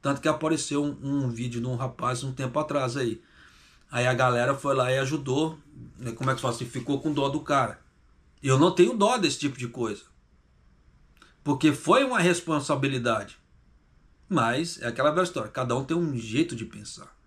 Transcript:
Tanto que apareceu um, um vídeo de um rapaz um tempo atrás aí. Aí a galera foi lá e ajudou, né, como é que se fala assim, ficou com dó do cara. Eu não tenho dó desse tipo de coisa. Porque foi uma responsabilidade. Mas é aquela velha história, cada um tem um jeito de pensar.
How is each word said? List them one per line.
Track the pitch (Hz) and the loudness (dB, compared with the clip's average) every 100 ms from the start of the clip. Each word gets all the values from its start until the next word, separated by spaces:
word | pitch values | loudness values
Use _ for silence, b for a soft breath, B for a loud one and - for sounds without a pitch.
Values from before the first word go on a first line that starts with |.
Tanto | 139 139 | -2 -2
que | 160 | 0
apareceu | 151 156 156 - 143 | 0 0 -2 0 -2
um, | 147 139 | -2 -4
um | 139 139 131 | -4 -2 -2
vídeo | 117 120 117 | -2 -4 -4
de | 120 | -4
um | 120 | -4
rapaz | - - 120 127 | -6 -4 -4 -4
um | 135 | -6
tempo | 131 131 131 | -6 -4 -4
atrás | 151 143 131 131 | -2 -2 -2 -2
aí. | 120 107 b b b b b b b | -4 -4 b b b b b b b
Aí | 127 123 | 0 0
a | |
galera | 123 127 120 123 | 4 4 4 2
foi | 135 143 135 | 0 0 2
lá | 127 | 2
e | 131 | 2
ajudou, | 135 151 135 135 160 156 - - - - | 0 -2 0 0 0 -4 -18 -20 -20 -12
né, | 123 | -10
como | 117 131 | -4 -2
é | |
que | 127 | 0
se | |
fala | 127 | -2
assim, | 113 123 | -4 -6
ficou | 143 131 139 | -8 -4 -2
com | 156 | 0
dó | 143 139 | 0 0
do | 147 | -2
cara. | 147 143 117 - _ _ _ _ _ _ | 0 2 2 -4 _ _ _ _ _ _
Eu | 135 131 | 2 6
não | 165 | 6
tenho | 175 196 240 | 6 4 6
dó | 202 247 | 2 4
desse | 165 127 | 0 0
tipo | 143 127 | -4 -4
de | 120 | -10
coisa. | - 110 101 - _ _ _ _ _ _ _ _ _ _ _ b b | -4 -4 -4 -14 _ _ _ _ _ _ _ _ _ _ _ b b
Porque | 143 135 156 | -2 2 2
foi | 143 - 233 | 2 4 4
uma | 269 240 | 4 4
responsabilidade. | 175 175 - 151 139 139 143 131 117 110 101 - _ _ _ _ _ _ _ _ _ | 4 2 0 -2 0 0 0 0 0 -2 -4 -18 _ _ _ _ _ _ _ _ _
Mas | 170 117 127 165 - | 0 2 0 -2 -6
é | 117 | -6
aquela | 117 143 | 0 2
velha | 165 | 2
história, | 180 139 107 | 0 -2 -8
cada | - 123 123 | -6 -2 -2
um | 135 | 0
tem | 165 | -2
um | 170 127 | 0 -4
jeito | 110 117 170 117 | -2 0 0 -2
de | 110 | -10
pensar. | 107 104 - - - | -12 -16 -16 -20 -20